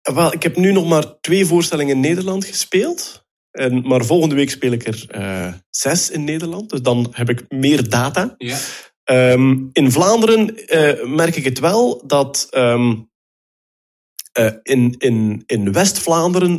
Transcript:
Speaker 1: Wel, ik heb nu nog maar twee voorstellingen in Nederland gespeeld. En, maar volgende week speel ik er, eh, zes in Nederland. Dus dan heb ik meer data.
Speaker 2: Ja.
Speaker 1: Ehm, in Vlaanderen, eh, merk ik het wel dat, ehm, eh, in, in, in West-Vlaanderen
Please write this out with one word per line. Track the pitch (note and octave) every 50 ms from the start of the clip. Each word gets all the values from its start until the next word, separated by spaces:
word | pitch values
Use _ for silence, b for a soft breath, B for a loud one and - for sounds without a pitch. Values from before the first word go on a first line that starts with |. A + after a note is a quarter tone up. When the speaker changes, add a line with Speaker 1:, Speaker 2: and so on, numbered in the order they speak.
| _
Speaker 1:
Wel, | - C3 C#3+ E3+ D3+ -
ik | D#3+ -
heb | E3+ -
nu | F3 F3+ G3 G3
nog | F#3+ E3+ E3
maar | E3 D#3 D3 - - _
twee | _ - E3+ G3 G3
voorstellingen | E3 E3 F3 E3 - E3+ D3+ D3 C#3 C#3
in | C3
Nederland | C3 D3+ E3+ F3+ F#3 F#3 F#3+ F#3+ G3
gespeeld. | - - - - - - F#3 A3+ D#4+ F4 - - - - - _ _ _ _ _ _
En, | _ - C3+ B2+ B2 B2+ B2 C3+
maar | B2+ B2+ A#2+
volgende | A2+ D#3 F3 D#3+ D#3+ C#3+
week | C#3 C#3+ C3+
speel | - - - B2+ A#2+
ik | A2+ -
er, | A2+ A2 - - -
eh, | - G2+ G2 G2 F#2+ F#2 F2+ F2+ F2+ F#2 _ _
zes | - - - C3+ D#3+ F3 - -
in | - D#3+ D3
Nederland. | D3 D#3 D#3+ F3 E3 E3+ F#3+ G#3+ G#3+
Dus | - C3+ B2
dan | B2+ B2 A#2+ A#2+ A#2+
heb | - - A#2+ A#2+
ik | B2 B2 - _
meer | - C3+ C3 C#3 D3+ C#3 B2 G#2+
data. | A#2+ A#2+ B2 C#3 - F#3 F#3 B3 - _
Speaker 2:
Ja. | B2+ B2 B2+ C#3 B B B B B B B _ _
Speaker 1:
Ehm, | - C3 B2+ B2+ B2+ B2+ B2+ C3 C3+ C3 C3 - - -
in | E3+ C#3+ C3 A#2+
Vlaanderen, | C#3+ F3 G3 A3+ A#3 A3 A3 A3+ A3 G#3+ - - - -
eh, | - - E3 D3+ D3 C#3+ - -
merk | A#2+ C#3 D#3 E3 E3 E3+
ik | - C3+
het | C3+ B2+ B2+
wel | C3 E3 F#3+ A3+ B3 B3 - - -
dat, | C#3 C#3+ C#3+ C#3 C3 - - - -
ehm, | - C3+ B2+ A#2+ A#2+ A#2+ B2 A#2+ A2+ A2 A2 _ _ _ _ _ _ _ _ _ _ _ _ _ _ _ _ _ _ _ _ _ _ - - - _
eh, | A#2+ A2+ G#2+ G#2+ - _
in, | - C3+ B2+ B2 B2 B2 -
in, | - C3 A#2 A2+ A2 G#2+ G#2 A2+ -
in | _ B2+ A2+ G2+ G2 G2
West-Vlaanderen | D#3+ F#3+ G3 - - - - E3 E3 E3 F3+ F3+ F#3 F3+ F3+ F3